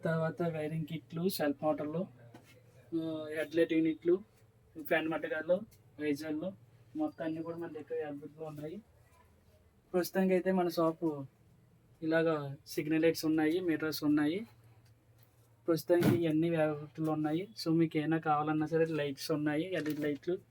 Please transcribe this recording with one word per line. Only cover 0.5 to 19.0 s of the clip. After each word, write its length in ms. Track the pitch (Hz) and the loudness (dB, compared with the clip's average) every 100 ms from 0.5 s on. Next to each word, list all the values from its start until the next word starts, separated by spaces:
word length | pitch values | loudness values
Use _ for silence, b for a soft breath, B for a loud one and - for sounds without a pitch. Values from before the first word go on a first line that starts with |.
| 156 | -2
వైరింగ్ 320 | 151 160 151 | -4 -4 -6
కిట్లు, 340 | 160 - 165 180 - | -8 -8 -4 -4 0
సెల్ఫ్ 240 | 294 277 156 | -2 0 0
మోటార్లు, 360 | 147 151 160 196 - - - - - - - - 165 | 0 -2 -4 -6 -10 -20 -20 -20 -20 -20 -20 -8 -6
ఆ, 60 | 160 156 156 156 | -4 -6 -6 -4
హెడ్ 200 | 147 160 | -2 2
లైట్ 160 | 165 165 | 4 4
యూనిట్లు, 380 | - 311 170 185 - _ - _ _ 160 151 | 2 0 2 2 0 _ -20 _ _ -16 -2
ఫ్యాన్ 180 | 165 160 | 0 0
మట్టగాళ్ళు, 440 | 156 160 160 156 185 220 - - - | -4 -4 -6 0 0 0 -18 -20 -6
వైజర్లు, 480 | 151 143 156 151 180 196 - - - - | -2 -2 -2 -4 -6 -10 -20 -20 -14 -6
మొత్తం 220 | 156 - 165 | -6 -4 -6
అన్నీ 140 | 160 165 | -6 -6
కూడా 100 | 165 | -8
మన 100 | 165 151 | -8 -10
దగ్గర 200 | 147 160 151 | -8 -6 -6
అవైలబుల్‌లో 360 | 143 151 151 156 | -8 -12 -12 -12
ఉన్నాయి. 260 | 151 151 196 - - _ - _ _ _ _ _ _ _ | -10 -10 -12 -16 -20 _ -20 _ _ _ _ _ _ _
ప్రస్తుతానికి 420 | 180 175 190 190 185 | -2 0 2 4 4
అయితే 140 | 185 190 | 2 2
మన 100 | 175 165 | 0 2
షాపు 320 | 160 160 165 147 139 _ - - _ _ _ _ 160 | 0 2 -4 -4 -10 _ -20 -20 _ _ _ _ 0
ఇలాగా 280 | 160 165 156 139 139 - | 2 4 0 -4 -10 -6
సిగ్నల్ 300 | - 151 160 165 | -4 0 4 4
లైట్స్ 200 | 165 160 | 4 0
ఉన్నాయి, 300 | 156 156 175 180 | 2 2 2 0
మిర్రర్స్ 320 | 151 156 147 151 | 0 -2 0 2
ఉన్నాయి. 300 | 147 147 180 233 - - - _ _ _ _ _ _ _ _ - | 4 2 0 -6 -16 -20 -20 _ _ _ _ _ _ _ _ -2
ప్రస్తుతానికి 440 | 160 - 180 339 - | -2 4 4 6 4
ఇవన్నీ 260 | 165 156 170 165 | 2 2 2 2
అవైలబుల్‌లో 580 | 156 147 151 - 156 156 | 0 0 -10 -6 -2 0
ఉన్నాయి. 260 | 151 160 202 - | 0 -2 -4 -6
So, 80 | 170 160 | 0 2
మీకు 180 | 160 156 | 2 0
ఏమైనా 180 | 151 160 160 | -2 -2 2
కావాలన్నా 400 | 147 151 156 156 | 0 2 0 2
సరే, 140 | 160 165 | 2 2
లైట్స్ 300 | 156 | 0